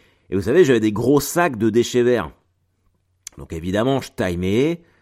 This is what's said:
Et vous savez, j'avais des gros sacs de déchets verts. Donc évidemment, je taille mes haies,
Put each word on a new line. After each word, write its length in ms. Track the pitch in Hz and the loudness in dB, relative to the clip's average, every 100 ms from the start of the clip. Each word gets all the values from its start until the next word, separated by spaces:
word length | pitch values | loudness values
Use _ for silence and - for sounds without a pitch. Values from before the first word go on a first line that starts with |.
| _ _ - | _ _ -6
Et 60 | 95 | -4
vous 60 | |
savez, 220 | 92 156 | 0 4
j'avais 160 | 151 117 | 4 4
des 120 | 110 | 2
gros 260 | 104 120 143 | 0 2 2
sacs 380 | 139 165 175 117 | 0 -2 -2 0
de 140 | 113 | 0
déchets 320 | 110 120 123 | 0 0 0
verts. 280 | 120 120 82 - _ _ _ _ _ _ _ _ - - | 0 0 -4 -12 _ _ _ _ _ _ _ _ -20 -20
Donc 140 | 69 | -12
évidemment, 480 | 82 87 98 123 135 | -10 -4 -2 0 -2
je 120 | - | -4
taille 240 | - 95 87 | -6 -4 -2
mes 240 | 92 107 | -2 0
haies, 220 | 147 170 _ _ | 0 -4 _ _